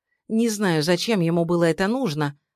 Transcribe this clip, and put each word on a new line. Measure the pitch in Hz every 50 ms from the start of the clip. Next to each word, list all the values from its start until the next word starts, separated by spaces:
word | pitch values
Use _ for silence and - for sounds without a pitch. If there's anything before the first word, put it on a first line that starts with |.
| _ _ _ _ _ -
Не | 214 220 240 226
знаю, | 214 202 214 185 165 156
зачем | 147 170 180 175 - 233 226 190
ему | 165 165 170 170 170
было | 165 175 170 170
это | 165 156 - 190 196
нужно, | 240 269 262 190 143 151 147 143 143 - _ _ _